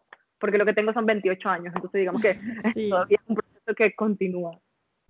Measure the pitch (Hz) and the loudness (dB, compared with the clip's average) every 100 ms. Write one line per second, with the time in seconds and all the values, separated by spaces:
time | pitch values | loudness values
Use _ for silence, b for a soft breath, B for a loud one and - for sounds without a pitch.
0 | _ - _ _ 208 208 208 208 214 226 | _ -20 _ _ 0 2 2 2 0 0
1 | 220 214 190 185 208 180 175 175 185 196 | 0 2 0 -2 -2 -4 -4 -8 -4 -2
2 | 185 180 214 185 214 226 208 226 214 185 | 0 2 0 0 -6 -4 -4 -2 0 0
3 | 185 202 - 208 - _ - 208 214 - | 2 0 2 -4 -4 _ -8 2 2 2
4 | 220 202 190 180 170 170 _ _ _ _ | -2 0 -2 -4 -8 -12 _ _ _ _
5 | _ | _